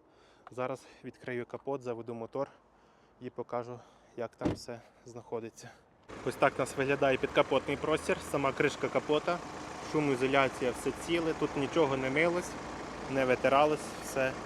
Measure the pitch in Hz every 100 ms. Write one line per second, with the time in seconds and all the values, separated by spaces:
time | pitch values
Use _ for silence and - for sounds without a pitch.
0 | _ _ - _ - 117 127 131 - -
1 | 127 - - 123 120 120 135 139 123 113
2 | 117 117 113 135 143 - _ _ _ _
3 | _ - 123 - 117 120 120 120 - -
4 | - - 113 - 120 - - 117 - -
5 | 123 117 - 117 110 - 120 - _ _
6 | - - 135 - 139 - 127 - 135 143
7 | 135 131 - 151 - 131 - 139 147 156
8 | - 180 - 143 135 131 147 - 117 131
9 | - 151 - 175 - - - - - 156
10 | 147 123 135 139 131 - 127 117 139 -
11 | - 170 165 - - 147 131 170 143 135
12 | 131 143 170 175 - - - - - -
13 | - 135 131 123 131 135 151 147 - -
14 | - 139 131 -